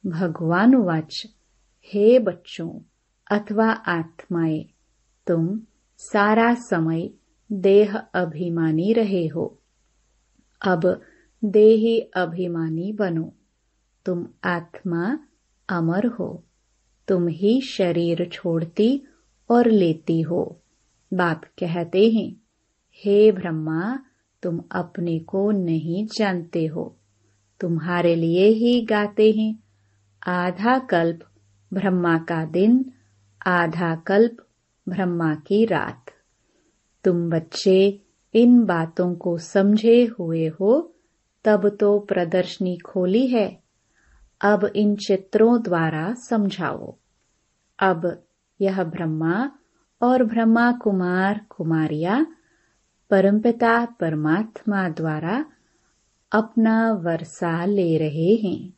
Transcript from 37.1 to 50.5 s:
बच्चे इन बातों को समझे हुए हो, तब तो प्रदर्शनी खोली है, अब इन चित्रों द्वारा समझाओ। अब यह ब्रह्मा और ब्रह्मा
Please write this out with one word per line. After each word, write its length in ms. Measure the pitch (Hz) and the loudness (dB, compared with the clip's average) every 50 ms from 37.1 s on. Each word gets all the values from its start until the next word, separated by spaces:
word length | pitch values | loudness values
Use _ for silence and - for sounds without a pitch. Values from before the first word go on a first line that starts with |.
| 175 175 170 170 | 0 0 -2 -2
बच्चे 720 | 165 160 160 - - - - 196 190 190 196 202 196 202 _ _ _ _ _ _ - | -2 -4 -4 -6 -14 -2 2 2 4 4 4 2 0 -4 _ _ _ _ _ _ 2
इन 300 | 226 240 240 247 240 226 | 4 6 8 8 6 6
बातों 500 | 185 175 165 165 165 - - 180 180 175 | 4 0 0 -2 -4 -2 -2 -2 -2 -2
को 240 | 170 - 180 170 165 | -4 -4 -4 -4 -4
समझे 640 | 165 - - 202 196 202 208 208 214 233 233 240 247 | -8 -2 0 2 4 4 4 4 6 6 6 6 6
हुए 440 | 226 233 - 175 165 165 165 160 160 | 2 0 -6 -6 -4 -2 -2 -2 -4
हो, 480 | 156 - 190 208 247 302 339 - _ _ _ _ _ _ _ _ _ _ _ | -2 0 2 2 2 2 0 -4 _ _ _ _ _ _ _ _ _ _ _
तब 320 | 220 208 202 196 202 202 202 | 2 2 4 2 0 0 2
तो 180 | 208 202 208 208 | 2 2 2 2
प्रदर्शनी 800 | 202 202 196 185 175 165 175 185 175 175 - - 196 180 180 170 | 0 -2 -2 -2 -2 0 0 -2 -2 -2 -4 -4 -4 -4 -4 -6
खोली 480 | - - - 190 180 180 190 233 269 | -12 -8 -4 -2 -2 2 2 2 2
है, 420 | 254 247 226 202 - - _ _ _ _ _ _ _ _ _ _ _ _ _ _ _ _ _ | 2 0 0 0 -2 -4 _ _ _ _ _ _ _ _ _ _ _ _ _ _ _ _ _
अब 320 | - 202 208 202 202 202 - | 0 2 2 2 0 -2 -2
इन 200 | 202 214 208 208 | 0 0 0 0
चित्रों 640 | 202 - - 196 190 190 _ - 208 220 233 240 233 | -2 0 -2 -2 -2 -2 _ 2 4 4 4 4 2
द्वारा 520 | 233 196 175 165 165 160 160 151 160 185 247 | 0 -2 -2 0 0 -2 -2 -4 -6 -6 -8
समझाओ। 840 | 247 - - 240 220 202 196 - 180 170 139 - - - - - _ _ _ _ _ _ _ _ _ _ _ _ _ _ _ _ - | -10 -6 -4 -2 -2 -2 -2 -4 -4 -6 -6 -6 -8 -12 -16 -18 _ _ _ _ _ _ _ _ _ _ _ _ _ _ _ _ -2
अब 460 | 196 190 180 165 175 175 - - _ _ _ _ _ _ _ _ | 0 0 0 0 -2 -6 -6 -8 _ _ _ _ _ _ _ _
यह 240 | 196 196 190 190 180 | -2 -2 -2 -2 -6
ब्रह्मा 640 | 160 165 180 170 160 156 156 160 165 175 208 247 285 - _ _ _ _ _ _ _ _ _ | -6 -6 -6 -6 -4 -4 -2 -2 -2 0 -2 -4 -6 -8 _ _ _ _ _ _ _ _ _
और 220 | 240 247 254 254 254 | 0 2 2 2 2
ब्रह्मा 480 | 220 226 233 226 226 | 0 0 0 2 2